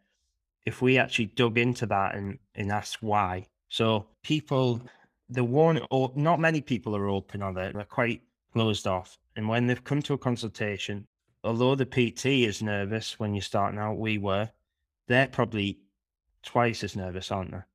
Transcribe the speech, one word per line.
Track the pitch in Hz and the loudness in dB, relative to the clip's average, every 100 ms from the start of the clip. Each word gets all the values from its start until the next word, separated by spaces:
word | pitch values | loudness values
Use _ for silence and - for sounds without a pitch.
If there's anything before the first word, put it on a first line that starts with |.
| _ _ _ _ _ _ 113 | _ _ _ _ _ _ -8
if | - | 0
we | 127 127 | 4 4
actually | - 117 104 | 4 0 -2
dug | - 117 117 | 2 2 4
into | 123 120 104 | 2 0 0
that | 98 98 | 0 0
and, | 104 98 - _ | -2 -8 -10 _
and | 107 101 | -6 -2
asked | 104 - - | -2 -4 -6
why. | 110 104 92 92 - _ _ | 0 2 2 0 -4 _ _
So | - 113 107 - _ | 0 2 2 -2 _
people, | - 156 - 135 127 117 123 - _ _ - | -2 -2 0 2 2 0 -6 -20 _ _ -6
the | 123 | -2
one, | 120 139 165 151 - | 2 4 4 4 2
or | 131 131 135 | 0 0 0
not | 156 160 | 2 4
many | 165 160 | 2 0
people | - 113 113 101 | 0 -2 0 0
are | 101 | 0
open | 98 - 101 | -2 -4 -6
on | 98 92 | -6 -4
it. | 92 | -6
They're | 104 | -6
quite | 104 - 117 127 _ _ _ | -6 -2 -2 -2 _ _ _
closed | 117 110 101 101 | 0 2 0 0
off. | 92 - - _ 110 | -2 -4 -16 _ -6
And | 110 | -2
when | 117 123 | 2 2
they've | 123 | 0
come | - 143 | -2 -2
to | 147 | -2
a | 139 | -2
consultation, | 127 117 113 - 107 98 - 101 - _ _ _ | -2 -4 -6 -6 -6 -4 -6 -10 -12 _ _ _
although | 107 117 127 | -4 2 2
the | 135 127 | 2 0
P | 127 117 | 0 0
T | - 131 135 113 | 0 0 2 2
is | 95 | 0
nervous | 107 101 98 110 - - | -2 -2 -2 -6 -6 -6
when | 107 | -4
you're | 101 | -4
starting | - 107 101 101 | -2 -2 -2 -2
out, | 107 104 | -6 -4
we | 110 107 | -2 -2
were, | 98 98 110 _ _ _ _ _ - | 0 0 -2 _ _ _ _ _ 0
they're | 123 131 | 2 2
probably | 127 113 107 98 - _ _ _ _ _ _ | 0 -2 -2 -4 -6 _ _ _ _ _ _
twice | - 123 117 110 | -2 2 2 0
as | 101 101 | -6 -6
nervous, | 92 92 - | -8 -8 -6
aren't | 98 92 | -6 -6
they? | 92 - | -10 -16